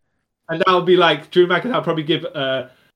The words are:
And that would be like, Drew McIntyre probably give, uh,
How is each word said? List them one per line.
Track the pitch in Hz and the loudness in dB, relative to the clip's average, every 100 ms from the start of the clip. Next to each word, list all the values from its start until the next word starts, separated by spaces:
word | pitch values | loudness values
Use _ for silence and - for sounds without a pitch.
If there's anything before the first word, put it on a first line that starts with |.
| _ _ _ _ - | _ _ _ _ -10
And | 165 185 | -4 0
that | |
would | 185 170 | 0 4
be | 180 | 4
like, | 165 151 - | 4 0 -2
Drew | 180 175 | 2 2
McIntyre | 175 233 170 | 2 -2 -4
probably | 147 160 | -4 -6
give, | 151 160 | -4 -4
uh, | 170 151 135 131 127 _ _ | -4 -8 -6 -6 -8 _ _